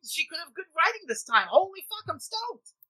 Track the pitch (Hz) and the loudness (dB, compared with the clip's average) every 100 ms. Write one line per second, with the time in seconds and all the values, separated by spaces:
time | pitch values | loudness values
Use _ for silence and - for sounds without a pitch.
0 | - - - 320 339 240 381 320 349 466 | -8 -6 -4 -6 -12 -12 -12 2 2 2
1 | 370 220 - 226 190 262 381 381 392 427 | -6 -6 2 2 6 6 6 -6 -12 -12
2 | - 311 - 440 466 320 - _ | -6 -8 -6 -8 -8 -10 -14 _